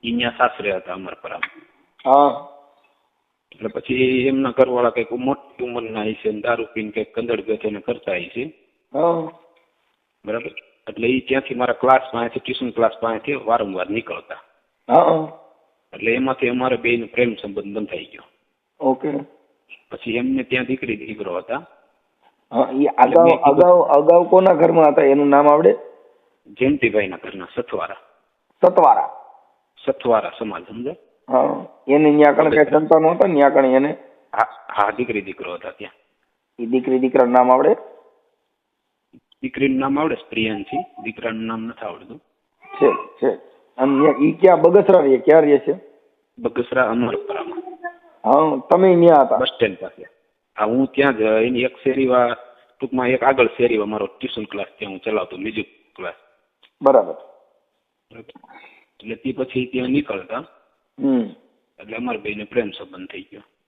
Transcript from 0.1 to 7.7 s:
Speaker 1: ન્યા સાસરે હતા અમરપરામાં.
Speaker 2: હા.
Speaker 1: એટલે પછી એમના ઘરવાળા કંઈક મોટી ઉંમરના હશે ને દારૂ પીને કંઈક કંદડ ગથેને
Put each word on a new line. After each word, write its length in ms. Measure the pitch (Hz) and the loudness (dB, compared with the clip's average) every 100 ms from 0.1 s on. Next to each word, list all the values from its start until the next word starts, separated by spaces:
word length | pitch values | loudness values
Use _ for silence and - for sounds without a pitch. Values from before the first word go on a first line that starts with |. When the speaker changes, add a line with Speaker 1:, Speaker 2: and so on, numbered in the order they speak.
Speaker 1:
ન્યા 260 | 120 120 117 | -4 -4 -2
સાસરે 380 | 123 - 101 95 | -2 -2 -6 -6
હતા 160 | - | -8
અમરપરામાં. 580 | 92 92 - - - - - _ _ _ _ 131 | -14 -14 -16 -16 -12 -14 -16 _ _ _ _ 2
Speaker 2:
હા. 260 | 139 143 - - - _ _ _ _ _ _ _ _ _ | 4 4 0 -12 -20 _ _ _ _ _ _ _ _ _
Speaker 1:
એટલે 180 | _ 110 | _ -8
પછી 580 | - - 127 127 127 127 | -8 -4 -2 0 2 0
એમના 240 | 135 135 | 0 -2
ઘરવાળા 400 | 120 127 123 120 | 0 0 2 0
કંઈક 200 | 117 113 | -2 -6
મોટી 520 | 120 127 139 - _ | -6 -6 -6 -10 _
ઉંમરના 400 | 123 120 117 110 | -10 -8 -8 -8
હશે 280 | 107 107 110 | -6 -6 -6
ને 100 | 107 | -6
દારૂ 260 | 113 117 110 | -4 -4 -6
પીને 180 | - 107 | -8 -8
કંઈક 220 | 110 107 | -8 -8
કંદડ 280 | - 117 110 | -8 -6 -6
ગથેને 400 | 101 107 110 | -4 -6 -6